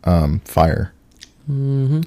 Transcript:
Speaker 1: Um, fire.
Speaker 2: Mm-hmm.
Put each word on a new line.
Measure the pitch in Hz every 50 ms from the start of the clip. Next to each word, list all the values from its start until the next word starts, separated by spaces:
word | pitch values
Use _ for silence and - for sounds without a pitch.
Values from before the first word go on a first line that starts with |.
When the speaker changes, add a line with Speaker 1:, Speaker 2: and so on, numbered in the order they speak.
| -
Speaker 1:
Um, | 92 87 82 78 73 73 - -
fire. | - - 82 80 80 - - 87 - - _ _ _ _ - - _ _ _ - 147
Speaker 2:
Mm-hmm. | 139 135 139 139 135 135 135 135 151 160 165